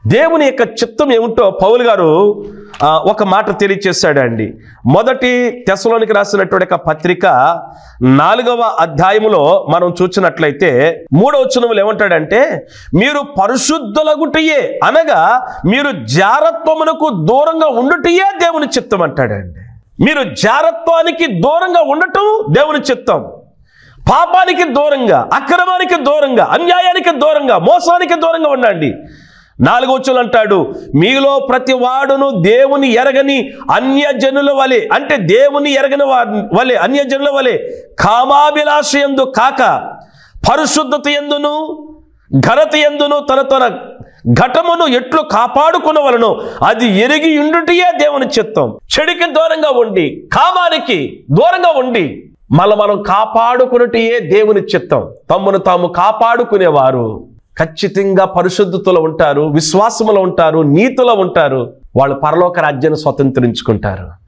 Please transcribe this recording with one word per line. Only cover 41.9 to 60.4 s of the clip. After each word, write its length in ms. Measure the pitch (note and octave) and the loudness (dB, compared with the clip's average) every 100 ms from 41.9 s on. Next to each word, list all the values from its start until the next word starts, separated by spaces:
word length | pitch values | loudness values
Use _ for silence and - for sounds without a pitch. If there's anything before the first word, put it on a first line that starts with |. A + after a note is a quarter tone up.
| - _ _ _ C3+ | -20 _ _ _ -2
ఘనత 380 | C3 B3 D4+ D4+ | 2 2 2 2
యందును 500 | D4 D4 D4 D4 C#4+ | 0 0 0 0 0
తన 100 | C4+ | -2
తన 280 | C4+ C4+ B3 - - - - _ - | 2 0 0 -4 -16 -20 -20 _ -2
ఘటమును 640 | B2 B3 C#4 E4 E4+ E4 B3 | 2 2 0 0 0 0 0
ఎట్లు 260 | B3 D#4+ | 0 -4
కాపాడుకునవలెనో 1160 | D4+ G#3 A#3+ C4+ D#4 E4+ D#4 D#4 C#4 A#3+ A3+ E3+ - - D3 | -2 -2 0 2 2 2 0 0 2 2 0 -2 -6 -2 0
అది 200 | A3 A#3 | 2 0
ఎరిగి 520 | F#3+ A#3+ D4+ D#4+ D4+ | 2 2 2 2 0
ఉండుటయే 540 | D4+ E4 D#4+ F4 F4+ E4 | 0 0 0 0 0 0
దేవుని 260 | D4 C#4+ B3+ | 0 0 -2
చిత్తం. 520 | A#3+ G3 - B2 G2+ - - | -2 -2 -2 -4 -6 -6 -2
చెడుకి 320 | D#4+ F4 E4+ | -2 -2 -2
దూరంగా 380 | D4 D#4+ D#4+ D4 | 0 0 0 0
ఉండి, 580 | B3 A3+ F#3+ D3+ - - | 0 0 0 -4 -6 -4
కామానికి 920 | G#3+ D#4+ F#4 F4 D#4+ - F#3+ C3+ - - | 0 2 2 0 -2 -2 -4 -4 -10 -2
దూరంగా 420 | D3+ D#4 F4+ F4 D4+ | 2 2 2 2 0
ఉండి, 540 | B3+ A#3 D3+ - - _ _ | 0 -2 -4 -8 -18 _ _
మళ్ళా 260 | C#3+ G3 G#3 | 2 2 2
మనం 260 | G#3 G3+ | 0 -2
కాపాడుకున్నటయే 1160 | G3+ F#3+ A3 A3+ A#3 B3 B3+ A#3+ A#3+ A#3 A3+ A#3+ | 0 -2 0 0 0 2 0 2 0 0 0 -2
దేవుని 400 | E3+ G3 G#3+ G#3 | 0 2 4 2
చిత్తం. 500 | F#3+ F3 - C3+ - - _ | 0 -4 -2 -2 -2 -14 _
తమ్మును 280 | F3 G3 G3 | -2 0 -2
తాము 300 | F#3+ F3+ F3 | 0 0 0
కాపాడుకునేవారు 1400 | F3 F#3+ A3 A#3 A#3 B3 G#3 F3+ D3 C3 C3 A2+ G#2+ - - _ - | 0 0 2 0 0 0 2 2 4 2 0 -4 -8 -16 -20 _ -6
ఖచ్చితంగా 640 | D#3+ - G3 F#3+ G3 F#3+ | -6 -4 -4 -2 0 0
పరిశుద్ధతలో 800 | F#3 F3+ F3+ F3+ G3+ F3 F#3 F3+ | 0 0 -2 0 -2 0 0 2
ఉంటారు, 400 | D#3+ D#3 D#3+ C#3+ | 0 0 0 0
విశ్వాసములో 800 | D3+ D3 D#3 F#3 A3 A3+ A3 G3+ | 0 0 0 0 0 0 0 2
ఉంటారు, 360 | F#3 F3+ | 0 0